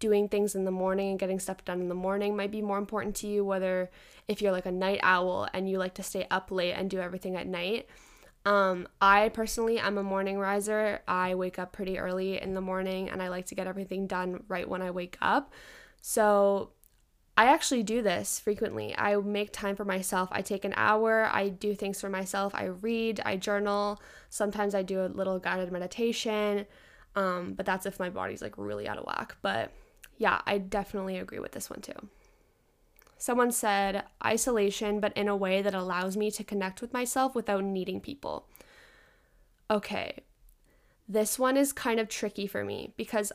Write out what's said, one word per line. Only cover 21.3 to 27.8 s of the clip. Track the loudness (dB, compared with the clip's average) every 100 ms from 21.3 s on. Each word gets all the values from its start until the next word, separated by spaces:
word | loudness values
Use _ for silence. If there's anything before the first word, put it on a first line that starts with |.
I | 2 0
do | -2 -4
things | -2 -4 -4
for | -4
myself. | -4 -2 -2 -2
I | -2 -4
read, | -4 -2 0 0 -2
I | -2 -2
journal. | 0 0 2 0 0 -4 -12 -20 -10
Sometimes | -4 -2 0 0 0
I |
do | 0 -2
a | -2
little | -2 -2 -2
guided | -2 -2 -2
meditation. | -4 -6 0 0 0 0 0 2 0 -4 -14 -20 -20 -8 -2
Um, | 0 -2 -4
but | -4 -2
that's | -2